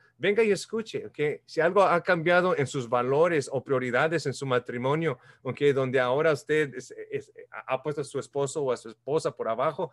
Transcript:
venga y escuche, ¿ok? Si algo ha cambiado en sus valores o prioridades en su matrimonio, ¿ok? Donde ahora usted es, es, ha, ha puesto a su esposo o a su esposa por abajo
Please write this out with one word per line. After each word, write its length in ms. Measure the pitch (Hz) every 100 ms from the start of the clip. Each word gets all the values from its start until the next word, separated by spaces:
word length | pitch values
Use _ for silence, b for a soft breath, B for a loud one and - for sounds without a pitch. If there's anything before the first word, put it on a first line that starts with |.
| b b
venga 260 | 175 208
y 100 | 220
escuche, 520 | 175 - 226 220 120
¿ok? 380 | 104 - 147 -
Si 160 | - 160
algo 220 | 165 196
ha 200 | 175 170
cambiado 540 | 190 175 160 175 180 165
en 100 | 131
sus 220 | 139 117
valores 580 | 120 123 143 175 156 -
o 100 | 131
prioridades 600 | - 127 123 123 160 165
en 80 | 143
su 140 | - 135
matrimonio, 720 | 123 123 120 131 156 160 123 b b
¿ok? 180 | 131 120 143
Donde 260 | 135 131 131
ahora 320 | 123 123 160
usted 400 | 143 - 156 143
es, 200 | 127 - - -
es, 200 | 135 - - -
ha, 240 | - -
ha 80 | 131
puesto 180 | 151 151
a 40 |
su 140 | 135 135
esposo 440 | - 143 139 156
o 100 | 131
a 40 | 117
su 100 | 117
esposa 420 | - - 156 151 -
por 120 | 110
abajo 420 | 113 151 147 170